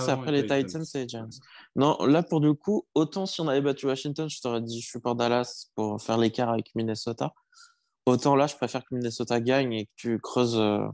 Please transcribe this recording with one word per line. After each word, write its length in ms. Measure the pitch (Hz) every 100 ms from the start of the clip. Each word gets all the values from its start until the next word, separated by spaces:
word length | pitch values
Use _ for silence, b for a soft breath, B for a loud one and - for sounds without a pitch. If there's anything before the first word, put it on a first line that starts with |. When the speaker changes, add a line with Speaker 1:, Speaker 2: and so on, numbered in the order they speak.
Speaker 1:
c'est 60 | 165
Speaker 2:
avant 100 | 131
Speaker 1:
après 100 | 131
Speaker 2:
les 100 | 143
Speaker 1:
les 60 | 113
Speaker 2:
Titans. 180 | 139 131
Speaker 1:
Titans 180 | 165 160
et 40 | 139
les 100 | 120
Giants. 160 | 117
Speaker 2:
Ouais. 220 | 110 - B B B -
Speaker 1:
Non, 280 | 147 -
là, 180 | 110 160
pour 160 | 170 160
le 120 | 147
coup, 340 | 147 - 214 -
autant 320 | 151 151 196 190
si 140 | -
on 80 | 156
avait 120 | 135
battu 240 | 139 139 139
Washington, 420 | 135 147 143 156
je 120 | -
t'aurais 200 | 127 117
dit, 200 | 117 117
je 80 | -
suis 120 | 120
pour 140 | 120
Dallas 540 | 120 120 120 123 - - -
pour 260 | 107 107
faire 160 | - 113
l'écart 320 | 113 120 120
avec 240 | 113 -
Minnesota. 580 | 117 113 110 117 113 139 - b b b b b _ 127
Autant 280 | 123 139 139
là, 100 | 147
je 80 | -
préfère 260 | 120 127
que 100 | -
Minnesota 460 | 127 120 113 117 120
gagne 320 | 120 135 127
et 140 | 110 101
que 60 | -
tu 220 | 117 110
creuses, 380 | - 127 120 113
euh, 260 | 107 104 104